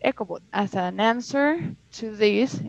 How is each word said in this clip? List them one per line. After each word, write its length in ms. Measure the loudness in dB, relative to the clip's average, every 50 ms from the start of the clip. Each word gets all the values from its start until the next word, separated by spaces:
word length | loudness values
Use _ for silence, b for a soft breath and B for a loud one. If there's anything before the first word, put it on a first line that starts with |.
| 2
Ecobot 380 | 0 -2 -2 -4 -8 -8 -10 -12 _ -2
as 240 | -2 -2 -2 -2
an 240 | -2 -2 -2 -2 0
answer 760 | 2 2 2 0 -2 -4 0 2 2 2 2 0 -2 -6 -8 -10 _ _ -14
to 200 | -12 -10 -10 -2
this 460 | 2 4 4 4 4 2 2 0 -4 -8